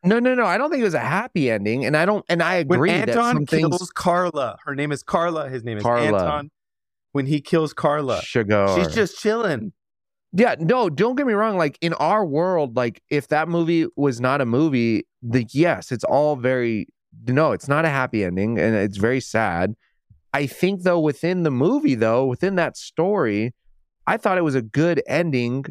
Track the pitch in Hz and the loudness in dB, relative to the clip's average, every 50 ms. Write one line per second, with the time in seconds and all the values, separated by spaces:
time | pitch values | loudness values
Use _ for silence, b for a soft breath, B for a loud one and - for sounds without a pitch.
0 | _ 175 208 233 240 254 254 247 233 196 175 208 262 302 339 277 240 208 160 143 | _ 2 2 4 4 2 2 2 2 2 2 0 0 0 0 0 0 0 0 0
1 | 117 120 147 185 226 254 _ 185 143 123 113 107 98 107 110 127 139 110 147 151 | -2 -2 -2 -2 -4 -4 _ 0 0 0 0 0 0 -2 -2 0 0 0 0 2
2 | 165 185 214 202 - _ 170 170 170 165 185 180 165 139 180 120 143 180 - - | 2 2 0 -2 -2 _ -2 0 0 0 0 0 0 2 2 2 2 2 2 0
3 | - - - 233 240 240 240 151 147 135 - 160 160 160 160 180 180 175 - - | 0 0 0 0 2 2 0 0 0 0 0 2 2 2 0 -2 -4 -6 -10 -4
4 | - 190 170 175 180 180 160 151 135 113 101 - - 151 139 135 143 147 147 135 | 0 0 2 2 0 -2 -2 -2 -4 -4 -6 -8 -10 -10 -6 -4 -4 -4 -4 -6
5 | - - - 180 165 175 170 156 151 139 131 127 110 120 113 104 104 117 120 120 | -8 -4 -2 0 0 0 -2 -4 -6 -6 -8 -8 -8 -6 -8 -4 0 0 0 2
6 | 117 117 101 98 90 - 147 147 143 147 _ _ _ _ _ _ _ _ _ _ | 2 2 2 0 0 0 -2 -4 -6 -10 _ _ _ _ _ _ _ _ _ _
7 | _ _ _ 143 135 135 156 147 139 - - 165 160 151 - - - 156 147 151 | _ _ _ -4 -2 0 -2 -4 -2 0 0 0 0 0 -4 -2 0 0 0 0
8 | 147 127 113 90 - - - 123 113 98 107 104 98 98 95 90 87 80 78 226 | -2 -2 -2 -4 -4 -2 -2 -2 0 2 2 4 4 4 4 2 2 0 0 0
9 | 208 180 - - - 220 214 233 233 196 156 117 104 202 - _ _ _ _ _ | -2 -2 -2 -4 -2 -2 0 0 0 -2 -2 -2 -4 -8 -12 _ _ _ _ _
10 | _ _ _ _ _ _ - 180 233 240 160 139 165 160 240 254 240 185 151 131 | _ _ _ _ _ _ 2 2 2 4 2 0 0 2 2 2 2 0 0 0
11 | 196 233 254 247 285 262 220 202 214 226 208 185 165 151 135 - - 170 165 - | 0 0 0 0 0 0 0 2 0 0 0 0 0 -2 -2 -2 -4 -4 -2 0
12 | 147 156 196 214 208 165 135 147 170 185 185 170 147 131 117 123 123 120 98 - | 0 0 2 2 0 0 0 0 0 0 0 0 -2 0 0 -2 -2 -2 -4 -8
13 | _ _ - 147 135 - - 147 156 165 170 170 170 160 170 165 160 - - - | _ _ -2 -2 -2 0 0 0 0 0 0 0 0 2 2 2 0 0 -2 0
14 | 143 143 127 117 120 127 135 143 135 117 113 127 156 160 139 123 117 117 113 104 | 0 0 0 0 0 0 0 0 0 2 2 2 2 2 2 2 2 2 0 0
15 | - _ _ _ - 120 113 131 120 107 - 135 160 175 151 95 170 - 135 113 | -2 _ _ _ -10 -2 0 0 0 0 0 2 2 2 2 -2 -4 -8 -8 -4
16 | - - - 135 151 151 151 131 120 127 131 127 123 117 110 107 90 - _ _ | -2 0 2 2 2 2 0 0 0 -2 0 0 0 -2 -2 -4 -6 -8 _ _
17 | _ _ _ - 113 117 127 139 160 151 113 90 - - 143 147 165 160 143 139 | _ _ _ -12 -6 -2 2 2 2 2 0 -2 -2 -2 0 0 0 0 0 0
18 | 127 127 127 110 101 90 87 92 98 110 117 107 78 110 113 107 95 107 98 101 | -2 -2 0 -2 -2 0 0 -2 -2 0 0 0 2 2 2 2 0 -2 -2 0
19 | 98 113 127 135 - - - 110 113 101 85 85 90 101 107 _ _ _ _ _ | 0 0 0 0 -4 -2 -2 0 0 0 0 0 -2 -2 -4 _ _ _ _ _
20 | _ _ - _ _ _ - 139 147 135 - - - 180 202 185 180 185 175 175 | _ _ -20 _ _ _ -4 -4 -4 -4 -4 0 0 0 0 0 0 2 2 2
21 | 156 156 139 - - 165 185 185 170 156 135 123 131 175 247 294 302 302 135 113 | 2 0 -2 -2 -2 -2 0 0 0 0 2 2 2 2 2 2 2 0 2 2
22 | 110 110 113 120 135 135 123 - - 185 196 180 165 139 - - - - _ - | 2 2 4 2 2 0 0 0 -2 -2 0 0 -2 -2 -4 -10 -18 -16 _ -2
23 | 160 185 208 202 156 117 104 104 107 123 - _ _ _ - _ _ _ _ _ | -2 0 0 0 0 0 0 0 -2 -4 -6 _ _ _ -20 _ _ _ _ _
24 | _ - - 160 - 220 190 185 170 156 131 135 123 110 - 143 151 170 170 151 | _ -4 -4 0 0 0 0 2 0 0 0 -2 -2 -2 0 0 2 2 2 0
25 | - - 127 151 175 170 143 127 120 120 123 135 139 - | -2 -2 0 -2 0 0 0 -2 -2 -2 -2 -4 -6 -8